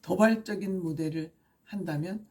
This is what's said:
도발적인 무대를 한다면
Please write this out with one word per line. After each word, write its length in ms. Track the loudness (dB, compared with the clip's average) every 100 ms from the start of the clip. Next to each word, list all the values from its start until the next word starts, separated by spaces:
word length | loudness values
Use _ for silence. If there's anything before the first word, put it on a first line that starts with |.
| -2
도발적인 760 | 4 6 6 0 -4 -2 -2
무대를 500 | -2 -2 -2 -2 -6 _ _ _
한다면 640 | _ -8 -4 -2 -2 -6 -10